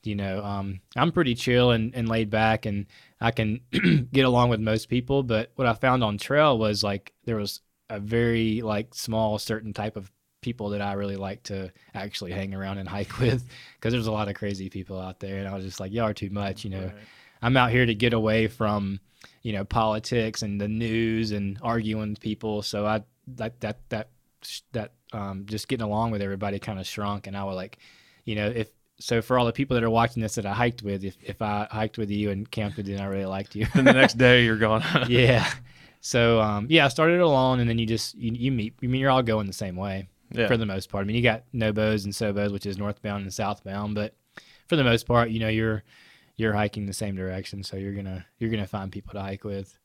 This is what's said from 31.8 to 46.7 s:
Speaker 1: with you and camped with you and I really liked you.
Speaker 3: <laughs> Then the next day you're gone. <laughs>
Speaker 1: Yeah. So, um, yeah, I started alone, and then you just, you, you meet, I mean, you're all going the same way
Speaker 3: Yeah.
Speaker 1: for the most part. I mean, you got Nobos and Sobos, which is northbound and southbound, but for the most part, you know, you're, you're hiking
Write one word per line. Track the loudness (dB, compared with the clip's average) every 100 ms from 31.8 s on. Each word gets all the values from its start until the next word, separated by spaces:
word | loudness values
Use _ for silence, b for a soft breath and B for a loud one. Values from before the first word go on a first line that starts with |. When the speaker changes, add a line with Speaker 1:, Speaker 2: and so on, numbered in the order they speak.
| -4 -2
Speaker 1:
with | -4
you | 0 0
and | -2 -6
camped | -4 -4 -4
with | -6
you | -4
and |
I | -4
really | -4 -4
liked | -6 -8 -4
you. | 0
Speaker 3:
<laughs> |
Then | 4 6
the |
next | 6 4 6
day | 8 8
you're | 6 4
gone. | 4 2 2 0
<laughs> | 2
Speaker 1:
Yeah. | 4 6 6 2 -4 b b b b
So, | -2 2 6 6
um, | 4 0 4
yeah, | 4 4
I |
started | 4 2 4
alone, | 4 6 4 4
and | 2
then | 0
you | 0
just, | 0 -2 -6
you, | -6
you | -2 -2
meet, | 0 -4 -4
I | -2
mean, | 0
you're | 4
all | 4
going | 4 0 0
the |
same | -6 -8 -6
way | -6 -6 -8 _ _
Speaker 3:
Yeah. | -2 2
Speaker 1:
for | 2
the | 0
most | -4 -4
part. | -4
I | -2
mean, | 2
you |
got | 2 0 -4
Nobos | 0 0 2 2 2
and | -2
Sobos, | -2 -2 0 -2
which | -2 -6
is | -4
northbound | -4 -6 -6 -6
and | -6
southbound, | -6 -4 -4 -8 -6 -4 -4
but | -6 _ _ b b b b
for | 2
the |
most | 4 4 4
part, | 2 4
you | 0
know, | 0
you're, | 2 0 -2 -6 b b b b -2
you're | 0
hiking | 2 0